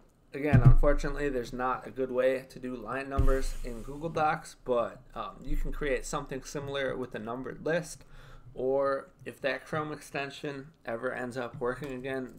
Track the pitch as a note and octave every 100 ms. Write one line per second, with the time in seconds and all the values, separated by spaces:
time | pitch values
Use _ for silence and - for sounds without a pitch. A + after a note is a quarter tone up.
0 | - _ _ C#3+ D3 C3+ - - D3 C#3+
1 | D3 C#3+ C#3+ B2+ A#2 B2 B2+ A#2+ A#2 A#2+
2 | B2+ B2 C3 C3 B2+ B2 B2+ B2+ G#2+ B2+
3 | C#3 B2 B2+ C3+ B2+ - B2+ A#2 G#2+ D3
4 | D#3+ D#3+ D3+ E3 - - - A#2+ G#2 -
5 | - A#2 G2+ - C3 D3+ - B2 D3 A#2+
6 | - D3+ C#3 C3+ - D3+ C#3 C#3 C3 B2
7 | B2 A#2 G#2+ B2 B2 - C3 E3+ E3 -
8 | - - - - - - B2+ C3+ C#3 C3+
9 | - - B2+ A#2+ C#3 C3 - D#3+ D3+ D3+
10 | - C#3+ C#3 - D3+ C#3 C#3+ - - A#2
11 | B2+ A#2 B2 B2 A#2+ - A#2+ B2+ C#3+ B2+
12 | C3+ C3 B2